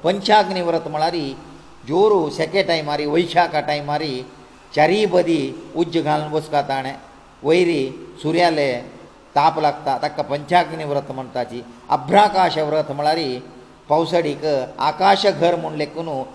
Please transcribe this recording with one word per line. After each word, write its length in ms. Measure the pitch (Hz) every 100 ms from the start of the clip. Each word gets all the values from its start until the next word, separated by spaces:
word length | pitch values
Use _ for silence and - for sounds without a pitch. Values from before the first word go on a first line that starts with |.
पंचाग्नी 560 | 165 196 196 214 185 185
व्रत 280 | 175 165 -
म्हळ्यार 280 | 151 160 170 139 135 - - - - 117
जोरू 420 | 165 214 202 151
सेके 320 | - 160 190
टायमारी, 440 | 190 165 147 147 147
वैशाखा 540 | 160 170 170 170 151
टायमारी 600 | 147 147 143 147 156 127 127 - - - - 151
चारी 300 | 156 202 208
बदी 680 | 180 165 160 135 131 - 156
उज्ज 220 | 165 165
घालून 320 | 151 151 151
बसता 320 | 156 151 147
ताणें, 320 | 139 135 131 139 - - - -
वयरी 760 | 139 175 175 156 131 139 - -
सुर्याले 760 | 151 165 175 156 139 120 123 - - - -
ताप 260 | 143 156 156
लागता, 380 | 151 143 147 127
ताका 200 | 147 151
पंचाग्नी 600 | 139 143 147 175 160 160
व्रत 280 | 147 143 139
म्हणटाची। 520 | 131 127 127 120 117 - - -
अभ्राकाश 680 | 143 135 196 208 190 180 156
व्रत 340 | 151 156 147
म्हळ्यार 260 | 139 147 165 143 123 - - - - -
पावसाळीक 560 | 151 160 175 156 143 156 139 123 -
आकाश 480 | 143 151 196 196 202
घर 300 | 156 170 170
म्हूण 180 | 160
लेखून 480 | 151 147 160 165 135 131